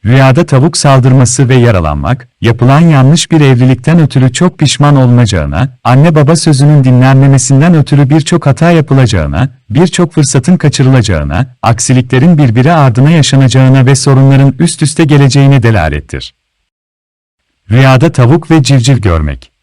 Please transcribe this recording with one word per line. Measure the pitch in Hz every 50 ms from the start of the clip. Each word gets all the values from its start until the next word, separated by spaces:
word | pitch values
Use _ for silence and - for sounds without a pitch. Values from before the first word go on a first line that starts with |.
| _
Rüyada | 98 123 131 135 135 131 147 170
tavuk | - 139 131 131 175 170
saldırması | - - 143 135 131 120 131 127 135 131 120 - - 139 117
ve | 131
yaralanmak, | 127 120 120 113 92 82 78 73 73 71 80 123 135 - _ _ _
yapılan | - 110 113 - 120 123 135 151
yanlış | 170 170 156 139 131 135 151 - - -
bir | - 160
evlilikten | 147 135 131 120 127 127 131 127 - - 160 170
ötürü | 156 135 - 135 127 127 -
çok | - 175 180 - _
pişman | 151 131 - - 147 143 147
olunacağına, | 139 131 123 123 123 123 107 101 87 76 71 71 80 127 139 - _ _
anne | 120 123 135 147 175 160
baba | 156 147 135 170
sözünün | 170 - 160 151 127 143 147 151 147 131
dinlenmemesinden | 127 127 123 127 131 135 135 139 139 139 135 - - 139 135 151 175 180
ötürü | 156 143 - 151 139 147 131
birçok | 147 165 147 - - 165 -
hata | 143 135 - 160 170
yapılacağına, | 175 165 143 - 143 135 131 110 95 90 78 71 69 80 127 143 - _ _ _
birçok | 104 135 180 175 - - 180 160 -
fırsatın | - 151 - - 139 - - 185
kaçırılacağına, | - - 131 - - 139 127 135 127 107 101 95 78 73 69 73 90 135 131 - _ -
aksiliklerin | 107 120 120 - - 131 127 127 127 - 131 131 175 175 147
birbiri | 151 123 107 120 127 151 175
ardına | 160 143 131 107 127 135 147
yaşanacağına | 170 165 135 - - 135 139 127 110 131 131 131 131 135 127
ve | 123 139
sorunların | 135 - 147 135 131 135 135 139 135 139 139 131 -
üst | 165 170 - - 156
üste | 139 - - 170
geleceğine | 143 151 143 139 139 120 143 139 139 139 135 110
delalettir. | 117 113 98 82 78 71 73 - _ - 67 - - _ _ _ _ _ _ _ _ _ _ _ _ _ _ _ _ _ _ _ _ _ _ _ _ _ _ _ _
Rüyada | 104 123 135 131 131 127 147 165 -
tavuk | - 123 117 151 170 160 -
ve | 160 160 139
civciv | - 143 131 117 123 139 120
görmek. | 98 98 85 80 78 73 71 69 - _ _ _